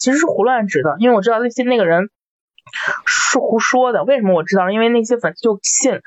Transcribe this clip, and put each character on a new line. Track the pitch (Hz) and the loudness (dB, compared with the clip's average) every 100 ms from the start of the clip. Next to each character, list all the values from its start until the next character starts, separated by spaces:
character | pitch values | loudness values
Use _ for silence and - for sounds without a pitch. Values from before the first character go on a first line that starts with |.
其 | - | 0
实 | 285 | 0
是 | 330 | 0
胡 | - | 0
乱 | 240 254 202 | 0 0 0
指 | 151 | -2
的， | 147 151 | -2 0
因 | 240 | 2
为 | |
我 | 226 | 2
知 | 208 | 2
道 | 226 | 0
那 | 240 | 0
些， | 233 | -2
那 | 247 240 | 0 0
个 | 180 | 2
人 | 170 202 _ _ _ _ _ - - - - - | 2 0 _ _ _ _ _ -16 -8 -6 -4 -4
是 | - - 262 | -2 0 -2
胡 | - 226 | 0 0
说 | - 254 254 | 0 0 0
的。 | 208 | 0
为 | 147 269 | 0 0
什 | |
么 | 196 | 2
我 | 175 | 0
知 | 170 196 | 0 0
道？ | 185 | 0
因 | 214 | 0
为 | 226 | 0
那 | 240 | 0
些 | 220 233 | 0 -2
粉 | 160 - | -2 -2
丝 | |
就 | 226 208 | -2 -2
信， | - - 262 147 | -2 -2 0 -2